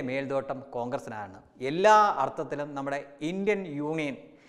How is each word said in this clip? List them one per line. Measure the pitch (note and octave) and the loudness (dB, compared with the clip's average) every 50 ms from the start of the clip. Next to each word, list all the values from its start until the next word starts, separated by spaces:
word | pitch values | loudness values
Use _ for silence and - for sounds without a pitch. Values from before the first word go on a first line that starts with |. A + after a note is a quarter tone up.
| C#3+ B2+ | 0 0
മേൽനോട്ടം | C3 C#3 C#3 C3 C#3 C3+ C3 C3+ C#3 B2+ B2 - - | -2 -4 -2 -2 -2 -2 -2 -4 -6 -8 -10 -8 -6
കോൺഗ്രസിനാണ്. | B2 A#2+ B2 C3 C3+ - - A2+ G#2+ G#2 G2 F#2+ F#2+ - - _ - B2+ C3+ | -6 -4 -4 -4 -6 -6 -8 -10 -10 -10 -12 -14 -18 -20 -20 _ -6 -4 -2
എല്ലാ | D3+ F3 G3 G#3+ G#3+ G#3+ G#3 G3+ F3+ - C3+ | 2 4 8 8 10 8 8 6 4 2 0
അർത്ഥത്തിലും | - - - D3+ C3+ D3+ C#3+ D3 D3 C#3+ | -2 -2 -4 -6 -4 -4 -6 -6 -6 -6
നമ്മുടെ | C#3 C#3 C#3 C#3 C#3+ C#3 - - - D3 D#3+ | -6 -4 -4 -4 -4 -4 -8 -10 -6 -6 -4
ഇന്ത്യൻ | F3+ G3 G3 G#3 G#3 G3 F#3+ E3+ C#3+ C#3+ | -4 -2 0 0 0 0 -2 -4 -6 -4
യൂണിയൻ | D3 D3+ D#3+ D#3+ D3+ C#3+ B2 - - - - - - | -4 -2 -2 -2 -2 -4 -4 -8 -12 -18 -20 -20 -20